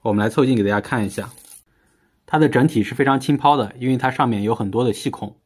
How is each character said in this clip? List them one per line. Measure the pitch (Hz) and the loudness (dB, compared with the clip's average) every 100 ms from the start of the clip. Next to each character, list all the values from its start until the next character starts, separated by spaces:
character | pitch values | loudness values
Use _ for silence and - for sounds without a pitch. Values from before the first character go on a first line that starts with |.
我 | 113 | 0
们 | 104 | 0
来 | 107 | 0
凑 | - | 2
近 | 131 120 | 2 2
给 | |
大 | 101 | 2
家 | 104 | 0
看 | - 127 101 | -2 -4 -4
一 | |
下， | - 104 - - - _ _ _ _ _ _ - | -6 -12 -16 -20 -20 _ _ _ _ _ _ -4
它 | 156 | 2
的 | 151 | 4
整 | 123 151 | 4 2
体 | 113 | 2
是 | 101 120 | -2 0
非 | 139 | 2
常 | 135 | 2
轻 | 131 143 | 0 2
抛 | 143 147 | 2 2
的， | 104 123 | -2 -4
因 | 123 | -2
为 | 127 | 0
它 | 131 | -2
上 | 127 131 | 0 -2
面 | 104 | 0
有 | 104 113 | -2 -2
很 | 104 | -2
多 | 110 | 0
的 | 123 | -2
细 | 101 107 | -2 -6
孔。 | - 107 - | -8 -14 -16